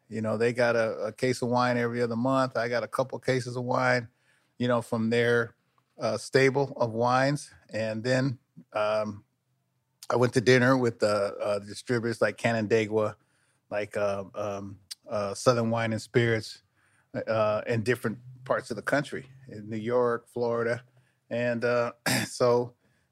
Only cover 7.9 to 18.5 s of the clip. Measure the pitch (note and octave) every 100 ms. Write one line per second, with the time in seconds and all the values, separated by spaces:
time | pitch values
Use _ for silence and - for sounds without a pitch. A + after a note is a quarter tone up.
7.9 | A2 B2 B2+ C3+ A#2+ _ - - G#2+ G#2+
8.9 | G#2+ G#2+ G2+ - _ _ _ _ _ _
9.9 | _ - A#2+ B2 C3+ A#2 B2+ B2 C3+ A#2+
10.9 | - G#2+ G#2 G2+ - G#2 G2+ G2+ F#2+ -
11.9 | A#2+ A#2 A2+ G#2+ G2+ A#2+ A2+ G2+ A2+ G#2+
12.9 | A2 G#2+ G#2+ _ _ _ _ _ G#2 G2+
13.9 | G#2+ G2+ G2 F#2+ G#2+ G#2 G2 G2 G2 -
14.9 | - - A2 G2+ G2+ C3 A#2 A2+ A#2 A2+
15.9 | A2 - B2 A#2 A2 - - _ _ _
16.9 | _ _ A#2 - A2 G#2+ G#2+ - A#2 G#2
17.9 | A#2+ A#2 G2+ - - -